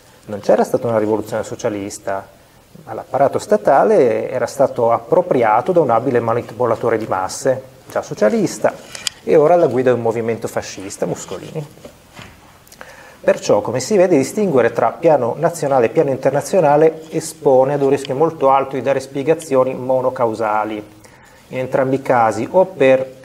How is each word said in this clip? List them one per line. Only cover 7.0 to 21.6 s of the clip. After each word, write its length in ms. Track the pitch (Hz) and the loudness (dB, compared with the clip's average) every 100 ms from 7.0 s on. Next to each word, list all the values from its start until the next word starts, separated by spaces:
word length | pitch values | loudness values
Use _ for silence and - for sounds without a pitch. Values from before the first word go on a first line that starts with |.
| 110 | -2
masse, 560 | 95 92 - 139 127 - - - | -4 -4 -4 -2 -4 -6 -20 -10
già 100 | 101 | -8
socialista, 720 | - 147 214 226 175 - - - - - - - | -6 -2 0 0 -2 -2 -2 -4 -12 -12 -12 -8
e 140 | - 160 | 0 4
ora 160 | 147 | 6
alla 140 | 175 160 | 4 2
guida 240 | 120 127 | 2 2
di 60 | 120 | 2
un 60 | |
movimento 460 | 117 113 113 110 - | 0 -2 -2 -4 -6
fascista, 560 | - - - 98 - | -8 -10 -12 -14 -8
Mussolini. 920 | 175 156 - - - 156 147 - - - _ - - - - _ _ - - - - - - | -6 -6 -10 -14 -12 -12 -12 -16 -20 -20 _ -20 -20 -20 -20 _ _ -20 -20 -20 -20 -4 0
Perciò, 340 | 196 - 107 | 0 2 0
come 200 | 101 120 | 0 -4
si 160 | - 214 | 0 2
vede, 200 | 180 160 | 4 4
distinguere 540 | 131 - 202 139 117 | 2 -2 0 2 2
tra 220 | - - | 2 -2
piano 420 | - 165 147 117 127 | 0 2 2 2 -2
nazionale 500 | 160 - 143 139 113 | -4 -2 0 2 2
e 20 | |
piano 220 | 160 143 | 2 0
internazionale 920 | 131 139 143 - 196 151 147 160 160 - | 0 -2 -2 0 2 4 4 4 2 -8
espone 640 | 165 - - 147 131 131 | -8 -8 -2 2 4 4
ad 80 | 143 | 2
un 80 | 139 | 2
rischio 240 | 135 - | 0 -2
molto 360 | 131 160 160 135 | -2 -2 2 2
alto 260 | 135 135 139 | 2 0 -4
di 60 | |
dare 180 | 120 135 | -2 -2
spiegazioni 720 | 131 143 139 156 - 131 127 | -4 -4 -2 -2 0 0 0
monocausali, 1200 | 131 127 131 131 127 117 107 110 107 107 107 107 - - - - - - | -2 -2 0 0 0 -2 -2 -2 -2 -2 -6 -12 -20 -20 -20 -20 -20 -12
in 100 | |
entrambi 380 | 131 | -8